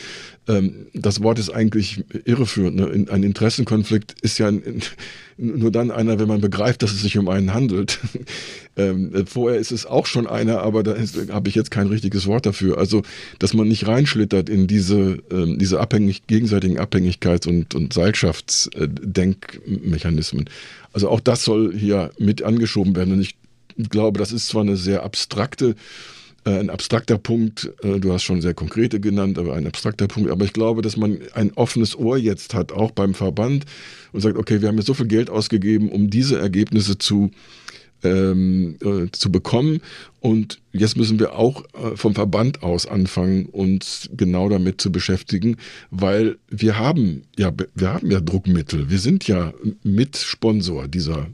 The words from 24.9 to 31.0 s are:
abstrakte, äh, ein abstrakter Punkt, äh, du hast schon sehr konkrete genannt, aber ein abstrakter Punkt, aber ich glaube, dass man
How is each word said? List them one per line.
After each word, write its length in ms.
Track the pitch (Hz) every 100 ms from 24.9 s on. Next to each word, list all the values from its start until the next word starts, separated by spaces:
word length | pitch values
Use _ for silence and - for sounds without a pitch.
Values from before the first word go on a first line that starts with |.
| 98
abstrakte, 720 | 101 - - 104 127 - 127 - - - - - - _
äh, 140 | 107 98
ein 100 | 101
abstrakter 480 | 95 - 113 - 110
Punkt, 540 | - 117 110 110 - -
äh, 160 | 104 98
du 120 | 95
hast 120 | 90
schon 180 | - 92
sehr 120 | 85
konkrete 440 | 85 80 - 120 107
genannt, 400 | 104 101 98 90
aber 160 | 87
ein 140 | 69 -
abstrakter 400 | - 117 107 98
Punkt, 220 | - 98
aber 160 | 82 98
ich 60 |
glaube, 300 | 110 113 113
dass 140 | 107
man 240 | 107